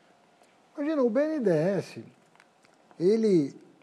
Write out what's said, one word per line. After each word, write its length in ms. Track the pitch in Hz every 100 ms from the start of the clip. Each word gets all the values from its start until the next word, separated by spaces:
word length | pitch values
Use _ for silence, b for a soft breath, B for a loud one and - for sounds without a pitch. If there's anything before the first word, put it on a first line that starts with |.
| b b _ _ _ _ _ -
Imagina, 260 | 294 311
o 80 | 240
B 120 | 226
N 180 | 311 311
D 100 | 214
E 40 |
S, 520 | 156 175 190 - 120 - - _ _ _ _ _ _ _ -
ele, 560 | 175 226 220 175 139 - - _